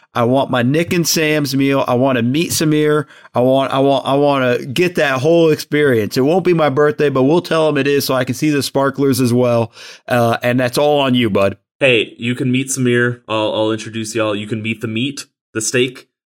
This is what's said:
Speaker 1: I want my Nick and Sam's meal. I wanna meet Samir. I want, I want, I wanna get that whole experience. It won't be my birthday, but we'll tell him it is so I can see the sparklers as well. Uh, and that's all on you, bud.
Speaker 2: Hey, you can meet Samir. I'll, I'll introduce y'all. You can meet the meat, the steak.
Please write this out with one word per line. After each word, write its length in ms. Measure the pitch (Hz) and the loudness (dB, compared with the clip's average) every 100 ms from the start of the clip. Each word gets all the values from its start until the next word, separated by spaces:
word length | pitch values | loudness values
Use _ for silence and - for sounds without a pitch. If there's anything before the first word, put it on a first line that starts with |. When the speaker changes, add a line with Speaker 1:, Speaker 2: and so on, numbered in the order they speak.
| _ | _
Speaker 1:
I 120 | 123 | -2
want 260 | 120 135 127 | 0 0 0
my 120 | 123 | 0
Nick 300 | 120 151 175 | 0 0 0
and 140 | 180 160 | -2 -2
Sam's 480 | 165 151 151 135 | 0 0 0 -2
meal. 300 | 135 139 135 - | 0 0 0 0
I 80 | |
wanna 280 | 123 135 123 | 0 2 0
meet 280 | 120 147 175 | 0 -2 -2
Samir. 560 | - 156 151 151 151 139 - - | -2 0 2 2 0 -4 -12 -6
I 60 | 120 | 0
want, 320 | 127 135 135 | 2 2 0
I 60 | 135 | 0
want, 260 | 139 135 | 0 0
I 100 | - | 0
wanna 520 | 139 143 139 127 123 131 | 0 2 2 0 -2 -2
get 300 | 120 175 175 | -2 -2 0
that 240 | 143 131 | -2 0
whole 300 | 151 170 160 | 2 4 4
experience. 680 | 147 - 147 143 117 101 131 | 2 -2 0 2 2 0 0
It 60 | |
won't 220 | 135 180 | 2 2
be 80 | 180 | 2
my 160 | 165 147 | 2 2
birthday, 400 | 135 147 151 147 | 2 0 2 0
but 140 | 135 | 2
we'll 180 | 135 170 | 2 2
tell 280 | - 160 156 | 0 0 0
him 100 | 147 | 0
it 80 | 139 | 0
is 180 | 143 | 0
so 100 | 135 | 0
I 100 | 131 | -2
can 100 | 131 | -2
see 160 | 123 156 | -2 -2
the 140 | 143 | 0
sparklers 560 | - 139 139 139 139 127 | -2 -2 -2 0 0 2
as 120 | 123 | 2
well. 400 | 123 123 117 113 - - - - | 2 2 0 -2 -8 -20 -14 -4
Uh, 280 | 120 117 - | 0 0 0
and 160 | 123 123 | 0 0
that's 160 | 123 147 | 0 0
all 240 | 147 147 | 2 2
on 140 | 135 | 2
you, 160 | 123 110 | 2 2
bud. 260 | 98 98 98 _ - | 2 0 -2 _ -2
Speaker 2:
Hey, 360 | 135 113 90 - | 2 2 0 -6
you 160 | 117 | -6
can 160 | 123 127 | -4 -2
meet 160 | 127 135 | -2 -4
Samir. 560 | 135 123 120 120 120 - | -2 0 2 0 -4 -6
I'll, 260 | 110 107 | -4 -2
I'll 180 | 107 110 | -2 -2
introduce 420 | 110 110 113 110 | -2 -6 -10 -6
y'all. 200 | 113 107 | -4 -2
You 140 | 104 107 | -4 -6
can 120 | 113 | -6
meet 200 | 110 110 | -6 -6
the 80 | 117 | -6
meat, 380 | 110 139 139 - _ _ | -6 -6 -8 -16 _ _
the 60 | 113 | -8
steak. 460 | - 127 131 131 - _ _ | -4 -2 -2 -6 -20 _ _